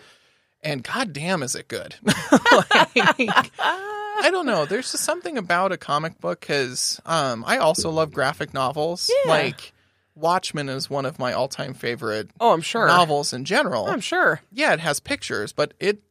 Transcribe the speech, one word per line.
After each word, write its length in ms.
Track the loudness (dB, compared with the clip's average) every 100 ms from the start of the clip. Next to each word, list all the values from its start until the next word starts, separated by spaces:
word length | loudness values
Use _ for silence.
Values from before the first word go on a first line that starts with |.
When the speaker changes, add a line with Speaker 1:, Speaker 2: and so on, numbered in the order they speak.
| -4 _ _ _ _ _
Speaker 1:
And 220 | -6 -6
goddamn, 600 | -4 -4 -4 -4 -2 -2
is 120 | -2 -6
it 120 | -8
good. 280 | -8 -10 -6
<laughs> 60 | 0 0 4 4 8
Like, 1000 | 6 6 4 4 4 2 2 2 0 0 -2
Speaker 2:
<laughs> 40 |
Speaker 1:
I 720 | -2 -2 -6 -10 -6 0 2
don't 140 | 2 0
know. 180 | 0 0
There's 260 | -2 -4
just 120 | -6
something 340 | -4 -4 -4 -6
about 340 | -2 0 0
a 60 | -4
comic 420 | -4 -2 -4 -6
book 220 | -8 -6
'cause, 580 | -2 -2 -2 -4 -4 -6 -2
um, 380 | 0 0 -2 -2
I 100 | 2
also 320 | 2 2 0
love 200 | 0 -2
graphic 420 | 0 -2 -2 -6
novels. 560 | -4 -4 -2 -4 -2 0 2 4
Speaker 2:
Yeah. 60 |
Speaker 1:
Like, 420 | 2 2 -4 -16 _ _ _ _ -2
Watchmen 520 | 2 2 0 -6 -6
is 200 | -6 -6
one 160 | -4 -4
of 140 | -4
my 140 | -4
all-time 420 | -2 -4 -4 -10 -6
favorite 540 | -6 -4 -4 -4 -6 0
Speaker 2:
Oh, 120 | 4
I'm 100 | 4
sure. 260 | 2 2 4
Speaker 1:
novels 440 | 6 4 2 -2
in 120 | -6 -2
general. 400 | 0 0 0 -2
Speaker 2:
I'm 140 | -4
sure. 400 | -2 2 2 2 _
Speaker 1:
Yeah, 220 | -2 2
it 60 | 2
has 200 | 0 -4
pictures, 540 | -4 -6 -4 -4 -4
but 220 | -2 -4 -2
it 200 | -2 -2 _